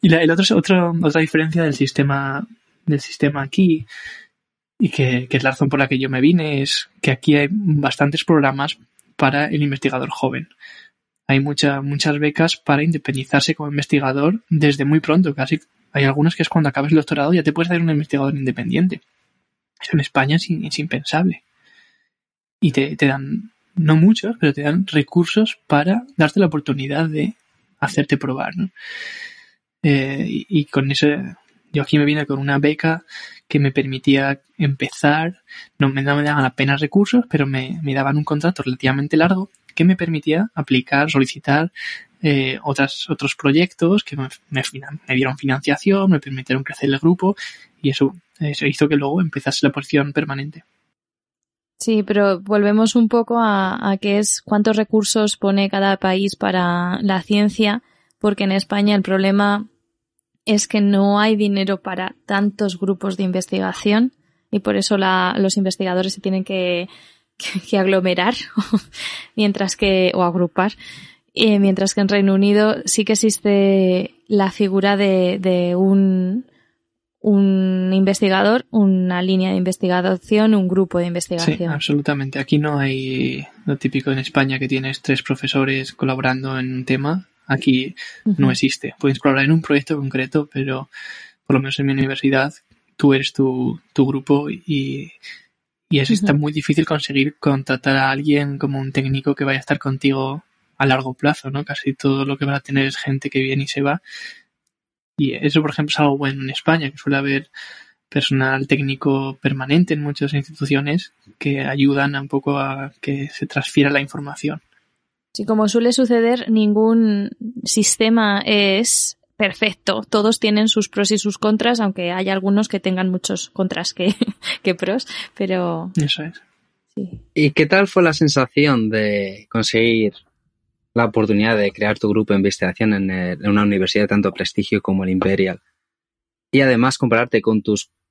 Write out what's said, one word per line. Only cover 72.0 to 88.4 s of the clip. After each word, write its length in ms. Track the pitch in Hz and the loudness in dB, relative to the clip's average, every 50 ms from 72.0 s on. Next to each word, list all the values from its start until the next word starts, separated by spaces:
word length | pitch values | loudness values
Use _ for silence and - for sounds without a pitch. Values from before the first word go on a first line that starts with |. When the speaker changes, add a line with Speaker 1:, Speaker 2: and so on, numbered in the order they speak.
Speaker 2:
en 80 | 202 196 | 0 0
Reino 240 | 208 202 196 196 196 | 2 2 2 4 4
Unido 440 | 190 196 202 202 208 214 214 220 - - | 4 4 4 4 4 4 2 2 -2 -2
sí 200 | - - - 214 | -4 -2 -2 0
que 80 | - 220 | 0 0
existe 1040 | 202 - 220 202 - _ 214 202 202 196 196 196 190 190 185 180 180 190 - _ _ _ _ | 2 2 0 0 0 _ 2 2 4 4 4 4 4 4 4 2 0 -2 -4 _ _ _ _
la 240 | 214 202 196 190 | 0 0 0 0
figura 460 | - - 208 196 185 196 190 202 202 196 | 0 -2 -2 0 0 2 2 2 2 2
de, 400 | 202 196 190 185 180 180 185 202 | 2 2 2 2 2 0 0 -2
de 360 | 185 190 185 180 175 175 175 | 0 0 0 2 0 0 0
un, 720 | 180 190 196 196 196 196 190 190 185 185 180 190 240 262 _ _ _ _ _ _ _ _ _ _ _ _ _ _ _ | 2 2 4 4 4 4 2 2 0 0 -2 -4 -6 -8 _ _ _ _ _ _ _ _ _ _ _ _ _ _ _
un 720 | _ 214 208 196 196 196 190 190 190 185 185 185 185 185 190 | _ 2 2 4 4 4 2 2 2 0 0 0 0 0 2
investigador, 720 | 190 190 190 196 - - 196 190 190 196 202 220 254 - _ | 2 2 2 2 2 2 2 2 2 4 4 2 2 0 _
una 500 | - 220 208 196 190 185 185 180 180 180 | 0 2 4 4 4 2 2 0 0 0
línea 300 | 180 185 190 185 185 185 | 0 0 2 2 2 0
de 60 | 190 190 | 0 0
investigación, 960 | 185 180 185 - - 185 180 180 175 190 190 180 _ - 214 214 214 220 220 | 0 -2 -2 -2 0 0 0 2 2 0 -2 -2 _ 0 2 2 4 4 4
un 140 | 208 190 180 | 4 2 2
grupo 320 | 185 185 190 175 - 180 | 2 0 0 0 0 -2
de 60 | 175 | -2
investigación. 520 | 175 170 175 - - 180 170 165 160 156 - | -2 -4 -6 -6 -4 -4 -2 0 0 0 0
Speaker 1:
Sí, 60 | 175 | -2
absolutamente. 760 | 170 151 143 - - 147 147 143 - 147 139 139 135 135 139 | -4 -4 -4 -2 0 0 0 0 0 -2 -2 -4 -6 -6 -8
Aquí 180 | 135 - - 147 | -2 0 2 2
no 200 | 151 151 147 143 | 2 2 0 0
hay 680 | 139 135 135 131 131 131 131 131 131 131 131 135 143 - _ _ - | 0 0 -2 -4 -4 -4 -2 -2 -2 -2 -2 -6 -10 -14 _ _ -6
lo 120 | - 143 135 | -4 -4 -2
típico 340 | - 127 - 139 131 143 | -2 -2 -2 -2 -2 -2
en 80 | 135 135 | -2 -2
España 400 | 135 - - 147 135 135 135 131 | -4 -2 0 0 0 2 0 -4
que 80 | 139 123 | -4 -2
tienes 340 | 131 131 135 135 139 - | -4 -4 -4 -6 -8 -10
tres 220 | _ - 135 135 - | _ -2 -2 -2 0
profesores 680 | - 135 123 - 131 - 139 135 135 135 135 131 131 - | -4 -6 -4 -4 -4 0 0 0 0 -2 -4 -6 -8 -8
colaborando 680 | _ - 131 131 131 135 131 127 131 131 135 135 131 | _ -4 -4 -2 -2 -2 -4 -4 -2 -6 -6 -6 -6
en 140 | 127 131 131 | -6 -6 -6
un 120 | 127 127 | -8 -4
tema, 440 | - 135 131 139 147 160 185 185 _ _ _ _ - | -2 -2 -2 0 -2 -4 -4 -6 _ _ _ _ -4
aquí 440 | 139 131 - - 131 127 131 135 - - - - - - - | -4 -2 2 2 2 2 0 -4 -10 -14 -16 -18 -18 -6 -2
no 220 | 220 202 160 | -2 0 2